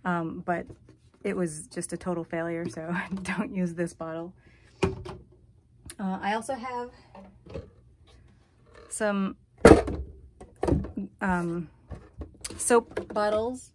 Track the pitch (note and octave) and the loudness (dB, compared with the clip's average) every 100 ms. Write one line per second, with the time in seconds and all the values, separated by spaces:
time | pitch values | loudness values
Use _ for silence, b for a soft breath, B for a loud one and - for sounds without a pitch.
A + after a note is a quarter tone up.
0 | - F3 E3 F3 F3+ E3+ - - - - | 0 -2 -2 -6 -2 -2 -4 -18 -20 -20
1 | - _ G3+ F#3 F3 D3+ - - - F3 | -20 _ -4 -2 -2 -4 -10 -10 -8 -6
2 | F#3+ F3 E3 E3+ E3+ E3 E3+ - D#3+ F3 | -4 -4 -4 -6 -4 -4 -6 -8 -4 -4
3 | - F#3+ F#3 F#3+ - G3 F3+ E3+ E3+ - | -4 -6 -4 -4 -2 -2 -2 0 -4 -4
4 | E3 D#3+ E3+ - B B B B - - | -8 -8 -10 -14 B B B B -2 -2
5 | - - - - - - _ - - - | -12 -14 -18 -20 -20 -20 _ -20 -18 -6
6 | G3 F#3+ G3 A3 A3 C4 B3 B3 B3 B | -4 -2 -2 -2 -4 -6 -6 -6 -8 B
7 | B G3 G3 - - - - - - - | B -20 -20 -20 -14 -14 -14 -20 -20 -20
8 | - - - - _ _ - - - - | -20 -20 -20 -20 _ _ -20 -20 -12 -2
9 | G#3+ G3+ F#3+ - - - - - - - | 0 2 -2 -4 -20 8 12 12 8 -6
10 | - - - - - - - - - - | -8 -14 -20 -20 -20 -2 2 2 0 -6
11 | G3 - G3+ F3+ F3 E3+ D#3+ - - - | -8 -2 0 2 0 -4 -6 -14 -16 -16
12 | - - - - - - - A#3+ A#3 - | -16 -16 -16 -14 -14 -4 4 4 4 -8
13 | G3 G#3 G#3 G#3+ A3+ B3+ - | -4 0 2 2 -2 -6 -14